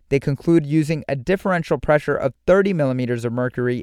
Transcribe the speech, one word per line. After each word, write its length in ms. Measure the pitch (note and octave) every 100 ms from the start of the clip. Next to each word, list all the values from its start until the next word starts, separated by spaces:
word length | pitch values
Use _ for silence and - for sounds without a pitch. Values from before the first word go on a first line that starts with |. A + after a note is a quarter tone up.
| _
They 100 | C3+
conclude 460 | D3 C#3 - E3 D3
using 380 | D#3+ D3 D#3+ -
a 80 | C#3+
differential 600 | A#2+ G3 G3+ F3+ D#3+ D3+
pressure 380 | - D3+ - C#3+
of 180 | C3+ - -
thirty 280 | F#3+ G3+
millimeters 500 | F3+ C3+ B2+ B2 A#2+
of 80 | A#2
mercury 500 | A#2 B2+ B2 B2 B2